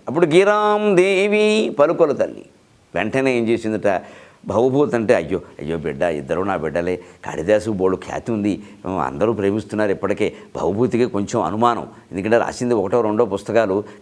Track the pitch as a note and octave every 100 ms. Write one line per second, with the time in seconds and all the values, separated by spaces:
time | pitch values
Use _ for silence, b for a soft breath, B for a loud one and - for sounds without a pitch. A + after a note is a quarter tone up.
0 | - C#3 E3+ E3 G3 G#3 G#3 G#3 G#3 F3+
1 | F#3+ F#3+ G3+ G#3+ G#3+ G#3+ A3 C3+ D3+ E3+
2 | D#3 A#2+ E2+ G#1 - _ _ _ _ E2+
3 | G#2 C3+ C3+ B2 A2+ A#2 A2 G#2+ G#2 F2+
4 | B B B B - G2+ C3 C#3 C#3+ A#2
5 | G#2+ G#2 D#2+ F2+ - - D2 E2 D2+ C#2
6 | F2 D2+ C2+ E2 G2 F2+ D#2 E2+ F2 F2+
7 | B B - - D#2+ G#2+ G#2+ G2 F#2 F#2
8 | - - - A2 G#2 D#2+ B B - F#2+
9 | B1+ C#2 A2 G#2+ G2 G#2+ G#2 G#2 G#2 F#2+
10 | G2 G2+ G#2 B B - E2 G2+ B2 A#2
11 | A#2+ G2 G2+ A#2+ E2 G#2+ A#2+ G#2+ C2+ B
12 | B F2+ G2+ A#2 - - B2 A#2 F#2+ B2
13 | A2 G#2+ A2+ G2 - A2 G#2+ G2 G#2 B